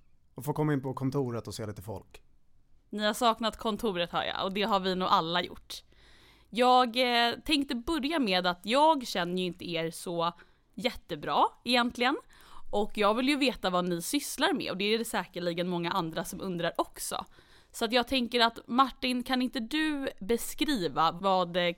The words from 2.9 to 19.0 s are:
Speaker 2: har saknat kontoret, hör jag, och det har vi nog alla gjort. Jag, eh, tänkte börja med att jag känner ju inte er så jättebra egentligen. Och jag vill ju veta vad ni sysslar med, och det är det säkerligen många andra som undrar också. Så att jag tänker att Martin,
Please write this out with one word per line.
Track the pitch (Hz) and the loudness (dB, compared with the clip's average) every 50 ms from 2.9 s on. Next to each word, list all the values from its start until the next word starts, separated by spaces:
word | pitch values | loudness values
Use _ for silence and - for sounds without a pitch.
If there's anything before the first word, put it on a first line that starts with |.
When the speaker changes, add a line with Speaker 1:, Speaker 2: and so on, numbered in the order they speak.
| 208 208 214 | -6 -2 -2
Speaker 2:
har | 208 208 | 0 0
saknat | - 254 226 226 - 226 214 - | 2 2 2 2 2 0 -4 -4
kontoret, | - - 226 208 208 240 214 180 175 170 - | -4 -4 -4 -2 -2 -2 -2 -2 -2 -2 -2
hör | 180 156 - | -2 -2 -2
jag, | - - - - | -2 -2 -2 -4
och | 190 185 | -2 -2
det | 214 196 | 0 0
har | 226 202 190 | 2 2 2
vi | 185 190 185 | 2 0 0
nog | 185 185 - | 0 2 4
alla | - 185 160 165 170 175 | 4 4 4 2 0 -2
gjort. | - - - - - - - - - _ _ _ - - - - - - - _ _ _ | -2 -4 -6 -14 -16 -16 -16 -16 -16 _ _ _ -20 -20 -20 -20 -20 -20 -20 _ _ _
Jag, | 196 226 247 254 254 254 262 233 220 | 0 4 6 6 8 6 6 4 2
eh, | 254 254 247 240 233 233 233 233 247 - | 0 2 2 4 2 2 2 0 -2 -2
tänkte | - 320 277 269 - 262 | 0 0 0 0 -2 -4
börja | 233 - 330 330 277 247 294 339 311 | -6 -4 -2 -2 -2 0 0 0 0
med | 247 196 185 180 180 | 2 2 2 2 2
att | 180 175 - - | 0 -2 -2 -2
jag | 202 240 285 302 320 320 269 240 | 0 4 6 6 6 4 2 0
känner | - - 190 175 175 180 185 | -4 -2 -2 -2 -2 -2 -2
ju | 185 | -2
inte | 175 170 - - 175 | -4 -4 -8 -8 -6
er | 165 160 165 165 | -4 -4 -4 -4
så | - - - 185 170 170 165 170 - - - _ _ _ _ _ - | -6 -8 -8 -6 -2 -2 -2 -2 -2 -6 -14 _ _ _ _ _ -8
jättebra | - 185 233 - - - - 165 147 170 156 147 226 330 466 - _ - | -4 -4 -4 -4 -6 -12 -10 -10 -6 -4 0 2 4 2 2 0 _ 0
egentligen. | 233 247 240 240 240 - 240 240 262 302 494 - - - - - - - - - - - | 2 4 4 4 2 0 0 0 0 0 -2 -6 -12 -20 -20 -20 -18 -14 -10 -6 -2 0
Och | 208 214 - - | 0 0 0 0
jag | 208 202 202 220 | 2 2 4 4
vill | 247 254 269 | 4 2 2
ju | 302 | 2
veta | 262 277 247 190 - - 185 | 2 2 0 0 0 0 0
vad | 180 180 180 | 0 0 0
ni | 180 170 165 | 0 -2 -4
sysslar | - - 277 285 - - - 254 294 381 302 | -2 -2 -2 -2 -2 -4 -2 0 0 2 2
med, | 208 - - | 0 -2 -4
och | 160 | -4
det | 185 202 | -2 0
är | 208 226 | 0 0
det | 220 233 | 0 0
säkerligen | - 233 202 175 - - 175 175 175 170 175 175 | -2 -4 -4 -4 -6 -6 -4 -4 -2 -2 -2 -2
många | 185 175 170 170 170 | -2 -2 -2 -2 -2
andra | - 190 165 160 160 165 170 | -2 -2 -2 -2 -4 -6 -6
som | - 196 165 | -6 -8 -8
undrar | 190 190 175 170 170 170 - | -6 -4 -4 -2 -2 -2 0
också. | - 339 - - - - - - - - - - - - _ - - _ _ | -2 -4 -4 -6 -10 -8 -6 -6 -6 -8 -10 -14 -20 -20 _ -20 -20 _ _
Så | - - 233 | -6 -4 -2
att | 208 | 2
jag | 240 247 240 | 2 2 2
tänker | - 277 262 240 214 247 240 | 2 0 0 0 0 2 2
att | 226 226 - - - | 2 2 2 -2 -8
Martin, | - 233 262 269 247 - - | 0 4 4 4 4 0 -4